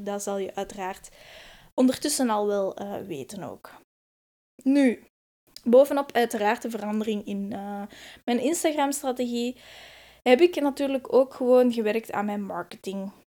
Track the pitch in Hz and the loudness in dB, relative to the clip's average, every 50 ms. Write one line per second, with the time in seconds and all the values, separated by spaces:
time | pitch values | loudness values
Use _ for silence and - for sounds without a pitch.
0 | 202 202 202 202 202 202 202 196 190 - - 196 196 - - 202 190 185 196 - | -10 -8 -8 -6 -6 -4 -4 -4 -6 -6 -6 -8 -8 -8 -8 -10 -8 -8 -10 -10
1 | - - - - - - - - - - - - - _ - - 254 254 254 - | -16 -20 -20 -20 -20 -20 -20 -20 -20 -20 -20 -20 -20 _ 0 2 2 2 2 0
2 | - 294 285 - 262 233 214 208 208 208 202 202 196 190 - - 202 202 196 - | -4 -4 -2 0 0 0 0 0 0 0 0 0 -2 -2 -4 -8 -12 -10 -10 -10
3 | 202 196 170 135 123 - 214 190 165 113 95 - - - - - _ _ _ _ | -10 -10 -10 -12 -12 -12 -12 -12 -12 -12 -14 -16 -18 -20 -20 -20 _ _ _ _
4 | _ _ _ _ _ _ _ _ _ _ _ _ - 262 277 285 277 247 214 - | _ _ _ _ _ _ _ _ _ _ _ _ 0 2 4 4 4 4 2 0
5 | - _ _ _ _ _ _ _ _ _ - - - 233 233 262 285 285 294 285 | -8 _ _ _ _ _ _ _ _ _ -18 -8 0 6 8 8 8 6 4 -2
6 | 277 - - 240 240 233 - 214 208 208 233 233 - 233 233 208 208 208 208 214 | -2 -2 0 0 0 0 0 -2 0 0 0 -2 -4 -8 -8 -6 -6 -4 -4 -4
7 | 214 226 214 208 - 202 202 196 196 196 196 202 202 202 202 202 202 - - - | -2 -2 -4 -4 -4 -6 -6 -6 -6 -8 -8 -10 -10 -10 -10 -10 -10 -12 -14 -20
8 | - - - - - - 240 240 - 277 339 - - 320 302 302 277 277 285 - | -20 -20 -20 -12 -4 -2 -2 0 0 0 -2 0 0 -2 0 0 0 -2 -2 -4
9 | - 269 247 254 247 240 240 240 240 247 254 - - - - - - - - - | -4 -6 -4 -4 -4 -4 -2 -4 -4 -4 -6 -10 -18 -20 -20 -20 -20 -20 -20 -20
10 | - - - _ - 247 247 247 349 349 349 302 285 285 269 - 285 277 269 262 | -20 -20 -16 _ 4 6 6 8 6 4 4 2 -2 -2 0 0 -2 -2 -2 -4
11 | 262 - - 247 269 262 - - 254 247 254 254 247 247 233 233 214 214 208 220 | -4 2 4 4 4 4 0 -4 2 4 6 6 6 4 2 0 -2 0 -2 -2
12 | 220 - - 208 208 208 208 208 202 185 180 170 175 - - - - 196 190 196 | -4 -6 -6 -4 -4 -4 -4 -6 -6 -8 -8 -8 -10 -10 -14 -12 -10 -10 -8 -8
13 | 190 196 - _ _ _ _ | -10 -10 -14 _ _ _ _